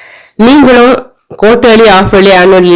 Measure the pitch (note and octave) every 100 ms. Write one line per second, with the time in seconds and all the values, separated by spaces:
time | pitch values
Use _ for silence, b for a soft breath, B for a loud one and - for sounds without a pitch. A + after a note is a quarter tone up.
0 | B B B B A#3 D4 C4 A#3+ A#3+ B3+
1 | - _ - - G#3 A#3 A#3 A3 A3 F#3+
2 | G3 G3 G3 F#3 F#3 F#3 F3+